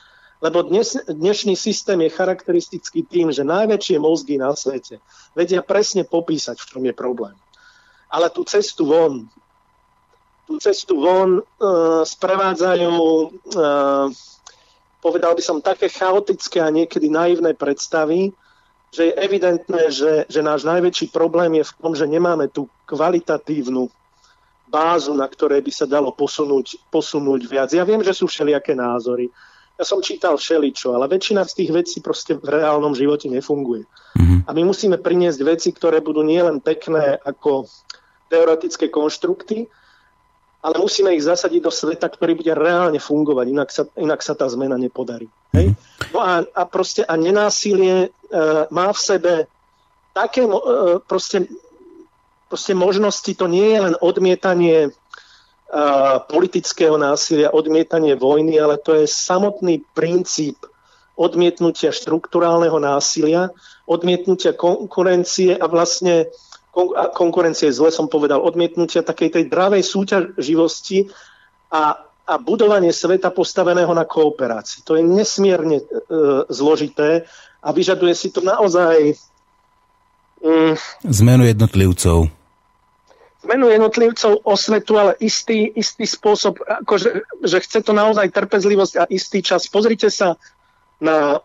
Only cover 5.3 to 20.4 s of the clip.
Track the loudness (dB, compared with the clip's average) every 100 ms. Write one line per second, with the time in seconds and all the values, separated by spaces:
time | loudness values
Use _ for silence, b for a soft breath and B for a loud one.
5.3 | -4 -2 -2 -2 -2 0 -2 -2 -2 -2
6.3 | -4 -6 -12 -14 -8 -6 -4 -6 -6 -10
7.3 | -14 _ _ b b b b b -2 -2
8.3 | -4 -4 -2 -2 -2 0 2 2 -2 -12
9.3 | _ _ _ _ _ _ _ _ _ _
10.3 | _ -12 -4 -2 -2 -2 0 2 2 2
11.3 | 0 -2 -4 -2 2 2 0 -2 -4 -4
12.3 | -2 -2 -2 0 0 0 0 2 0 -2
13.3 | -8 -8 -2 0 0 0 0 -2 -6 B
14.3 | B B b b b _ _ -2 0 0
15.3 | 0 -2 -4 -2 -2 -4 -2 0 0 0
16.3 | -4 -4 -2 0 0 -2 -2 -2 0 0
17.3 | 2 0 -2 -4 -4 -4 -2 0 0 -2
18.3 | -6 _ _ _ _ _ -2 -2 0 -2
19.3 | 0 0 -2 -2 0 0 0 0 0 0
20.3 | -2